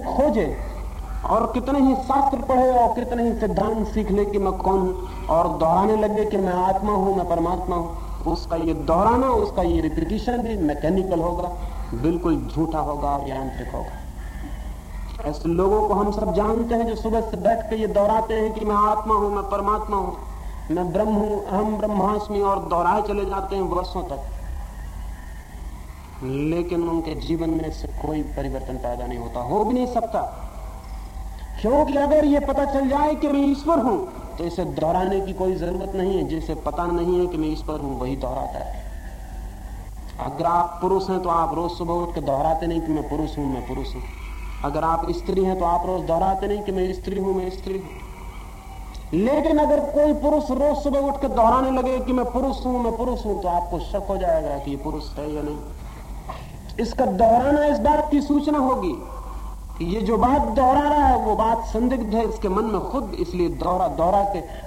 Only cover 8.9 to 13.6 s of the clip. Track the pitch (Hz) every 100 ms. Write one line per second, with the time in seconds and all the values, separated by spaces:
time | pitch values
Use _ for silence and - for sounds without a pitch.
8.9 | 165 214 247 269 233 202 - 170 165 156
9.9 | 170 165 214 - 240 220 214 151 143 151
10.9 | 190 180 170 170 175 151 - - - -
11.9 | 117 147 175 175 147 120 151 160 156 143
12.9 | 143 143 143 139 131 131 151